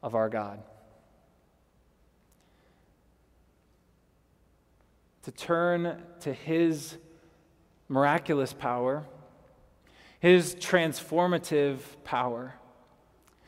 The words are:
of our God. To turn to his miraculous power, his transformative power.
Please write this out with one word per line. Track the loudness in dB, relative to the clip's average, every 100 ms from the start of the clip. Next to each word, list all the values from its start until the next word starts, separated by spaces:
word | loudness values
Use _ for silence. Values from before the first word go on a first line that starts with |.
of | -2
our | 0 0
God. | -2 -6 -10 -18 -20 -20 -20 _ _ _ _ _ _ _ _ _ _ _ _ _ _ _ _ _ _ _ _ _ _ _ _ _ _ _ _ _ _ _ _ _ _ _ _ _ _ _ _ _ _
To | -16
turn | -14 -2 0 2 0 -2 -6 -14 -12
to | -8
his | -8 -2 2 2 0 -6 -16 -20 -20 -20 _ _ _ _ _ _
miraculous | 2 4 2 0 0 0
power, | -4 -4 -2 0 -2 -6 -18 -20 -20 -20 _ -20 _ _ -20 -20 0
his | 6 8 6
transformative | -4 0 2 2 -2 -4 0 2 0 0 0 0 -2 -10 -20
power. | -6 -2 -2 -4 -10 -16 -20 -20 _ _ _ _ _ _